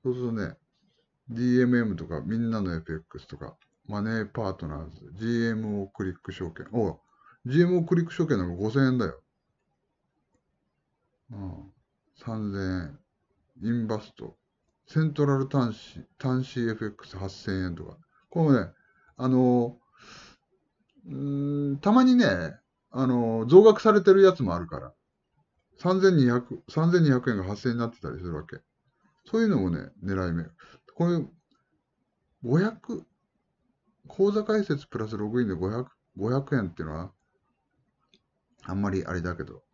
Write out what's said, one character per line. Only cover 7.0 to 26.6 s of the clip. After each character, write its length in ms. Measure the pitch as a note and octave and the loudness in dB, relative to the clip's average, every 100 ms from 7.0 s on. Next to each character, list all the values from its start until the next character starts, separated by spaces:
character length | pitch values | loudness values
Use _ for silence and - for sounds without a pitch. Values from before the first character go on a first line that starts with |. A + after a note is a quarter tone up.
| _ _ _ _ B2 | _ _ _ _ -2
ジ 120 | C#3+ | 2
ー 20 | |
エ 40 | F3 | 4
ム 120 | F3+ | 2
オ 20 | |
ー 20 | |
ク 100 | E3 | 2
リ 80 | F3 | 0
ッ 40 | E3 | 0
ク 60 | |
証 140 | - D#3 | -4 -2
券 120 | A#2 | 0
な 60 | |
ん 40 | F2 | -2
か 60 | F2 | -4
五 140 | G#2+ | -2
千 180 | C3 C3+ | 0 0
円 100 | B2+ | 0
だ 80 | G2 | -4
よ。 160 | C2 _ _ _ _ _ _ _ _ _ _ _ _ _ _ _ _ _ _ _ _ _ | -6 _ _ _ _ _ _ _ _ _ _ _ _ _ _ _ _ _ _ _ _ _
う 40 | G#2+ | -14
ん。 360 | F#2+ E2+ G2 _ _ _ _ _ | -12 -14 -18 _ _ _ _ _
三 360 | - A2 G#2+ | -10 -8 -6
千 80 | G2 | -4
円。 380 | F#2+ F#2 E2 - _ _ _ _ _ _ | -4 -4 -6 -14 _ _ _ _ _ _
イ 80 | G#2 | -4
ン 160 | A#2+ A2 | -4 -2
バ 140 | G#2+ | -6
ス 120 | - | -8
ト。 220 | - - _ _ _ _ _ _ | -18 -18 _ _ _ _ _ _
セ 120 | D#3+ | -2
ン 140 | D#3+ | 0
ト 100 | D3 | 0
ラ 140 | C#3+ C#3 | 0 2
ル 80 | C3+ | 0
端 300 | C#3 A#2+ G#2+ | -2 -2 -4
子、 240 | - E2+ - _ | -14 -20 -20 _
端 280 | C3 B2+ C3 | -4 -2 -4
子 140 | B2+ | -4
エ 140 | A#2 | -4
フ 120 | A2 A2 | -4 -8
エ 20 | |
ッ 40 | |
ク 140 | G#2 - | -10 -18
ス 100 | G2+ | -12
八 120 | G2 | -12
千 360 | - - F#2+ F#2 | -10 -8 -6 -6
円 80 | E2+ | -8
と 80 | |
か。 120 | - - _ _ _ | -14 -18 _ _ _
こ 160 | E3+ | 0
の 160 | D#3 B2+ | 4 4
ね、 120 | F2 - _ _ _ _ | 2 -12 _ _ _ _
あ 120 | B2+ | 0
の、 500 | B2+ B2+ B2 A#2+ - _ _ - - - _ _ _ _ _ _ _ - | 2 4 2 0 -6 _ _ -20 -20 -20 _ _ _ _ _ _ _ -14
う 20 | |
ー 640 | C3+ C#3+ C#3 C#3+ C#3+ C#3+ | -10 -6 -4 -4 -2 -4
ん、 40 | C#3 | -2
た 140 | F#3 | 2
ま 100 | A#3+ | 4
に 140 | B3+ B3 | 6 6
ね、 100 | F#3 F2+ E2 - _ _ _ | 4 0 -4 -10 _ _ _
あ 160 | B2 C3 | -4 0
の、 400 | B2 A#2 A2+ A2+ | 0 0 -2 8
増 160 | F3 | 10
額 180 | A3 G#3+ | 10 8
さ 120 | A3+ | 6
れ 100 | G#3 | 6
て 100 | F#3 | 6
る 100 | F#3+ | 8
や 100 | F#3+ | 8
つ 100 | F3 | 6
も 140 | C#3 E3+ | -2 -4
あ 20 | |
る 80 | E3+ | -6
か 140 | C#3+ | -12
ら。 120 | - _ _ _ _ _ _ _ _ _ | -14 _ _ _ _ _ _ _ _ _
三 220 | F3+ F#3+ | -2 4
千 160 | F#3+ F3 | 6 6
二 100 | B2 | 4
百、 380 | A#2+ A#2+ - | 2 -2 -14